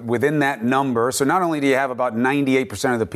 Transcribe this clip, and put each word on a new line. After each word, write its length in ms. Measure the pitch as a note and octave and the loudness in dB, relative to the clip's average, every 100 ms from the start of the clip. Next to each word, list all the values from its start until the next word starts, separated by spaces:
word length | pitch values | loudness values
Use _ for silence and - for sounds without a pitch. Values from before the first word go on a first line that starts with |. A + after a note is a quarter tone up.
| A2+ | -2
within 260 | A#2 C#3 D3+ | 0 0 2
that 180 | C#3 C3+ A#2+ C3 | 0 0 0 0
number, 360 | C#3 A#2 A#2+ | 0 0 0
so 120 | B2 | 0
not 160 | C#3 F3+ F3 | 0 2 0
only 140 | D3+ | 0
do 60 | C#3 | 2
you 60 | C3 | 2
have 80 | C3+ B2 | 0 -2
about 140 | B2+ A2+ B2+ | -2 0 0
ninety-eight 380 | C#3+ C3+ C3 B2+ | 2 2 0 0
percent 200 | G2 C3+ | -2 0
of 60 | A#2+ | 0
the 60 | G#2+ | 0